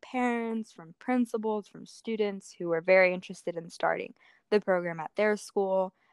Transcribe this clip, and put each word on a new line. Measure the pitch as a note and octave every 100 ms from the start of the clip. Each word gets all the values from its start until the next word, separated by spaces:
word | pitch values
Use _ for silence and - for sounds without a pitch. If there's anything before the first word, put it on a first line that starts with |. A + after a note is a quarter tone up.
parents, | - B3+ B3 A#3 A3+ A3+ A3
from | - E3 -
principals, | - B3+ A#3 A3+ A3 G#3+ -
from | D#3+ -
students | - A3+ A3 G#3 G3 -
who | - F3
were | E3
very | F3 F#3 F#3
interested | F#3 - F#3 - E3+
in | E3+
starting | - E3 E3+ - - _ _ -
the | G#3
program | G3 F3+ F3 E3
at | D#3 -
their | G#3+ G#3
school. | - G#3 F#3+ F#3+ F#3 _ _